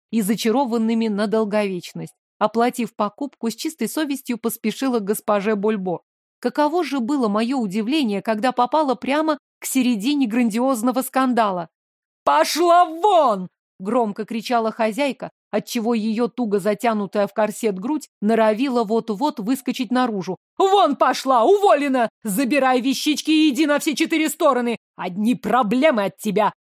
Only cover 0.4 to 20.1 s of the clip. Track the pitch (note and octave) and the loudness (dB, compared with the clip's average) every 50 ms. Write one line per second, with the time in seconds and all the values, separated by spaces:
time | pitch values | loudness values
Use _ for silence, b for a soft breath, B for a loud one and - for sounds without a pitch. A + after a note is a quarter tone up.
0.4 | - A3+ G#3+ C4+ C#4+ A#3 A3+ A#3+ A3 A3 A#3 A3+ A3+ A3 G#3 G3 G#3+ G3+ G3+ A3 | 0 0 2 0 0 0 0 0 0 0 0 0 0 0 0 -2 -2 0 0 0
1.4 | A3 G3+ G3 G#3+ G#3 G3 F#3+ F3 - - - E3+ D#3+ D#3+ - _ _ _ _ - | 0 0 0 -2 -2 -2 -4 -6 -10 -10 -12 -12 -12 -12 -14 _ _ _ _ -4
2.4 | G3+ G#3+ - A3+ A#3 B3+ B3+ - A#3 G3+ - - G#3+ G3+ - - C#4+ C4+ - _ | -2 -2 0 0 0 0 0 -4 -6 -6 -4 -4 -4 -4 -6 -8 -10 -10 -10 _
3.4 | - A3+ G#3+ - - D#4+ D#4 - A3+ - - D#4 D#4 C#4 C#4+ C4 - - A#3+ A3 | -6 -6 -6 -6 -8 -8 -6 -6 -6 -4 -4 -4 -4 -4 -4 -6 -6 -6 -6 -4
4.4 | - A3+ - - - G#3+ G3+ - C4+ C4+ A#3+ A#3 G3+ F#3+ G#3+ - - - G#3 G3+ | -4 -6 -6 -4 -4 -6 -4 -2 -2 -2 -2 -2 -2 -2 -4 -4 -2 -2 -2 0
5.4 | F#3+ A3 A3 G3+ F#3+ A3 A3 G3+ F#3 F#3 E3+ - _ _ _ _ _ _ _ _ | 0 -2 -2 0 0 -2 -2 -2 -4 -6 -6 -6 _ _ _ _ _ _ _ _
6.4 | - B3 - - D4 D4+ D4+ F4+ E4+ B3+ C4+ C#4 A#3 A3 D4+ C#4+ A#3+ G#3 G3+ G#3+ | -6 -4 0 0 0 0 0 0 -2 -2 -2 -4 -2 -2 -2 0 0 0 0 0
7.4 | A#3 A#3 C#4 C4+ A3+ G3 F3 A3+ G#3+ A3 D4 D#4+ C#4 G#3+ G3+ G3 - - A3 G#3 | -2 -2 -2 -2 -4 -4 -2 -4 -2 -2 0 0 0 0 -2 -2 -2 -2 -2 -2
8.4 | G#3 B3+ B3 - B3 B3 - D#4 D#4 C4+ B3 - - B3+ C#4 D4+ D#4 D#4 D4+ C#4+ | -2 -2 0 0 0 0 2 0 0 0 -2 -2 -2 -2 -2 0 0 -2 -2 -4
9.4 | _ _ _ _ - - - C4 A#3+ B3 B3 G3+ F#3+ C4+ D4 C#4+ C4+ G#3+ G#3 B3+ | _ _ _ _ -8 -4 0 0 2 2 0 0 0 0 0 0 0 0 2 0
10.4 | B3 A#3 F#3+ A#3 B3+ C4+ C4+ A3 G#3 B3+ A#3 C4+ B3+ - - C4 C4 B3+ A#3+ A3+ | 0 0 0 0 0 0 0 0 0 -2 0 -2 -2 -2 -2 0 0 0 2 2
11.4 | A3 G3+ F#3+ F3+ E3 D#3+ _ _ _ _ _ _ _ _ _ _ - - C#4 D4+ | 0 0 0 -4 -8 -10 _ _ _ _ _ _ _ _ _ _ 0 2 2 4
12.4 | D#4+ D#4+ - D4 F4 E4+ E4+ F4 F4 E4 D#4+ E4 F4 G#4+ G4 E4+ D4 B3 G#3 F#3+ | 2 2 0 2 4 6 6 6 4 4 0 0 2 4 6 6 4 4 2 0
13.4 | F#3 F3 _ _ _ _ _ - F#3+ G3 A#3+ B3+ A#3 G#3 G3 - G#3+ - A#3 A#3 | -4 -10 _ _ _ _ _ -12 -6 -2 0 0 0 -2 -4 -6 -8 -8 -8 -6
14.4 | F#3+ - A#3+ A#3 A3 A3 A3 - A3+ A3 G#3 A3 C#4+ C#4 A#3 - - E3+ _ _ | -4 -2 0 0 0 -2 -2 -2 -2 -2 0 -2 -2 -2 -4 -6 -10 -16 _ _
15.4 | _ _ - G#3+ - - - A#3+ G#3 A#3 A#3+ A3+ G3+ A3+ A3 A3+ B3 A#3 - - | _ _ -4 -4 -4 -4 -6 -4 -2 0 0 0 0 -2 -2 0 -2 -2 -2 -4
16.4 | B3 G#3+ G3 G#3 E3+ G#3+ G#3 G3 - A#3 A3 G#3+ G3+ F3+ - G#3+ G3+ G3 - - | -4 -2 -2 0 0 0 -2 0 0 -2 0 -2 -4 -4 -2 -2 -2 -2 0 -2
17.4 | G#3+ G#3+ G#3 - - A3 G3+ F#3 F#3+ B3 D#4 D4 - - _ - G3+ G#3 A3+ A3+ | -2 -2 -2 -2 -4 -4 -4 -4 -4 -4 -4 -4 -6 -10 _ -4 0 0 2 4
18.4 | A3 A3 A3 G#3 C4+ C#4+ A#3+ A#3+ A#3 F#3+ A3+ A3+ A3+ A#3 G#3+ F#3 C4+ D4+ D4 - | 2 2 2 0 0 0 0 0 0 0 -2 -2 -2 -2 -4 -2 -2 -2 -4 -4
19.4 | G3 G#3 C4+ C4 - - A#3 - B3+ G3 B3 B3+ B3+ B3 | -4 -2 -4 -2 -2 -4 -4 -4 -4 -2 0 0 0 0